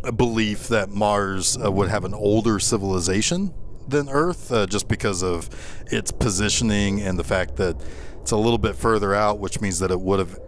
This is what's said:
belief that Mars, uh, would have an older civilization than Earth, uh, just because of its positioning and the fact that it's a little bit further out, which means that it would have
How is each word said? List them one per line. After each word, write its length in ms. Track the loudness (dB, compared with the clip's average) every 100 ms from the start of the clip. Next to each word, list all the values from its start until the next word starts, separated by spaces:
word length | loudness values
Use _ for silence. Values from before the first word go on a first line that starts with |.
| -4 0
belief 520 | 2 2 0 -2 0
that 220 | 0 0
Mars, 680 | 0 2 2 2 0 -2 0
uh, 80 | 0
would 180 | 2 2
have 140 | 0
an 100 | -2
older 460 | 0 2 4 4 2
civilization 920 | 2 0 0 0 2 0 0 0 -2 -4 -8 -8 -2
than 220 | -2 2
Earth, 420 | 2 2 -2 0
uh, 140 | 0 2
just 220 | 0 -2
because 340 | -2 0 0
of 280 | 0 -2 -4 -10 -10 -10 -4
its 200 | -4 -2
positioning 920 | -2 0 2 0 2 2 2 2 0
and 180 | 0 -2
the 40 |
fact 340 | 0 0 0 0
that 240 | -2 -2 -8 -8 -12 -10
it's 100 | -2
a 60 | 2
little 200 | 2 2
bit 180 | 0 0
further 380 | 2 2 2
out, 260 | 2 2 0
which 220 | -4 -2
means 180 | -2 0
that 120 | 0
it 80 | 0
would 180 | 2 2
have 200 | 0 -6